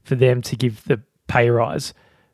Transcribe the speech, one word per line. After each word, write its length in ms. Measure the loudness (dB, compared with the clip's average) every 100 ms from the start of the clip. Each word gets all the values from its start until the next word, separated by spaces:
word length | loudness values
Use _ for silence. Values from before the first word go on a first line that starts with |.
for 120 | -6 2
them 260 | 2 2
to 120 | -4 -4
give 280 | -4 -4 -4
the 160 | -6 -6 _ -2
pay 220 | 2 2
rise. 440 | 2 0 -4 -10 -14 _ _ _